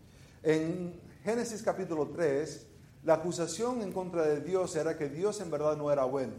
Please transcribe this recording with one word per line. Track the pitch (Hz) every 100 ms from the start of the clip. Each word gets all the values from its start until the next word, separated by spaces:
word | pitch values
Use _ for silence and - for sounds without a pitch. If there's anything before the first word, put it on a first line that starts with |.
| - - - -
En | 165 156 160 185 175 165 - -
Génesis | 180 240 226 214
capítulo | - 175 180 160 139
tres, | 156 160 139 160 - - - - -
la | 156
acusación | 156 175 170 165 202 233 254
en | 196
contra | 185 185 170 156
de | 147
Dios | 147 185 180
era | 156 156 156
que | 147
Dios | 143 208 208
en | 180
verdad | 147 151 151
no | 147
era | 143 127
bueno, | 139 120